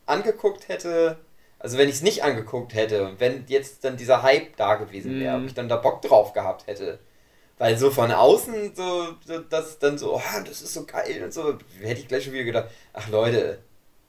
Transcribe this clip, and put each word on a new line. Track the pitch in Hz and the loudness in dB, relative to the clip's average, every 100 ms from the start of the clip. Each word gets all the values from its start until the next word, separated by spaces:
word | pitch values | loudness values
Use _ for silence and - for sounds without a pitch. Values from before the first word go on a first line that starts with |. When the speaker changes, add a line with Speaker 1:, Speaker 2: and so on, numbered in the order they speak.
Speaker 1:
angeguckt | - 165 214 - 202 190 - | -4 -2 0 0 -2 -2 -10
hätte, | 180 175 165 165 160 - - _ _ | -8 -2 2 2 0 -16 -20 _ _
also | 117 131 | -6 2
wenn | 139 | 2
ich's | 139 | 4
nicht | 190 214 | 0 2
angeguckt | 147 113 110 123 117 | -2 -2 -6 -8 -4
hätte | 110 110 104 95 | -2 0 0 -2
und | 98 | 0
wenn | 123 135 131 | 0 0 -2
jetzt | 135 135 - | -2 -2 -6
dann | 131 123 | -6 -4
dieser | 120 123 | 4 6
Hype | 131 156 - - | 6 4 2 -2
da | 101 | 2
gewesen | 107 104 98 127 135 | 2 -2 -10 -8 -6
wäre, | 127 127 | -4 -4
Speaker 2:
Mhm. | |
Speaker 1:
ob | 131 | -4
ich | |
dann | 123 120 | -8 -4
da | - | 0
Bock | 147 - | 0 -2
drauf | - 110 104 | 6 6 6
gehabt | 104 95 - - | -2 -4 -8 -12
hätte. | 101 90 - _ _ _ _ _ - | -10 -10 -12 _ _ _ _ _ -2
Weil | 113 113 | 0 4
so | 139 | 2
von | 131 117 | 4 2
außen, | 92 131 226 254 220 202 | 6 8 8 2 -6 -6
so, | 185 180 175 170 165 | -6 -4 -4 -4 -12
so, | 151 165 | -12 -12
das | - 156 156 - | -4 -4 -6 0
dann | 143 143 | 0 2
so, | 104 120 | -4 -4
„Ah, | - 101 | -4 -6
das | - - | -8 -14
ist | - | -12
so | - | -12
geil“ | - - - 156 | -8 -6 -6 -6
und | 180 | -8
so, | 165 151 123 - 92 | -4 -4 -6 -14 -12
hätte | 107 117 | -8 -8
ich | - | -4
gleich | 131 | -6
schon | 135 | -4
wieder | 131 | -6
gedacht, | 117 113 - - - | -2 -4 -4 -16 -18
„Ach | - 104 | -14 -2
Leute, | 107 113 117 - - _ _ _ _ | 0 2 2 0 -6 _ _ _ _